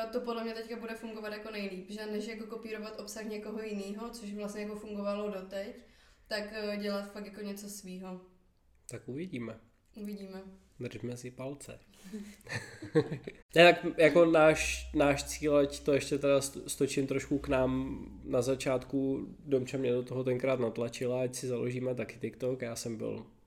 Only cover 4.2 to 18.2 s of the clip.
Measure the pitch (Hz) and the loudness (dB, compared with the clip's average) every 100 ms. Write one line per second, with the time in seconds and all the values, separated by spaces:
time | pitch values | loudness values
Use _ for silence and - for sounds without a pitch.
4.2 | 202 208 202 208 208 208 214 202 202 208 | -8 -6 -6 -6 -6 -8 -8 -4 -2 -2
5.2 | 208 190 190 196 226 - - - - _ | -4 -6 -8 -8 -8 -12 -20 -20 -20 _
6.2 | - 208 208 220 208 208 208 202 202 208 | -6 -6 -4 -4 -4 -2 -2 -2 -6 -10
7.2 | 202 214 202 202 202 - 185 185 185 185 | -12 -8 -8 -8 -10 -12 -10 -10 -10 -10
8.2 | - _ _ _ _ _ - 117 - 135 | -14 _ _ _ _ _ -14 -12 -8 -8
9.2 | 185 127 113 110 - _ _ 214 208 202 | -6 -6 -8 -10 -18 _ _ -12 -8 -8
10.2 | 190 190 190 - _ - 120 107 120 123 | -10 -12 -14 -18 _ -10 -10 -8 -8 -8
11.2 | 127 123 131 143 - - - - 185 214 | -12 -10 -10 -10 -14 -16 -20 -20 -12 -12
12.2 | - - - 113 - - - 156 139 139 | -12 -16 -8 -8 -8 -14 0 2 2 -2
13.2 | - - - 160 170 165 170 - 151 170 | -10 -16 2 10 10 10 4 6 8 10
14.2 | 165 165 156 156 - - - 151 143 139 | 8 10 8 8 2 -2 -2 4 4 4
15.2 | - - 151 143 139 - - 139 - 139 | 0 -2 4 6 4 2 2 2 2 2
16.2 | 143 139 135 - - - 135 139 135 135 | 4 4 2 -6 -6 0 2 2 0 0
17.2 | - 139 143 131 131 131 135 - - - | 0 0 2 4 4 2 -2 -6 -8 -10